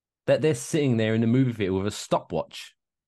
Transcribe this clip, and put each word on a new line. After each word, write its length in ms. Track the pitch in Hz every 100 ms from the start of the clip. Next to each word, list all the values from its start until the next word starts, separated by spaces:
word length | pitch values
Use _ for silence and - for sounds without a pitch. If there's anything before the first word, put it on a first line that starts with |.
| _ _ -
that 140 | 135
they're 140 | 151
sitting 420 | 135 - 165 143 113
there 180 | 110
in 60 | 113
the 60 | 113
movie 260 | 127 131
theater 220 | 107 95
with 120 | 95 101
a 40 |
stopwatch. 840 | - - 175 - 82 - - - _ _ _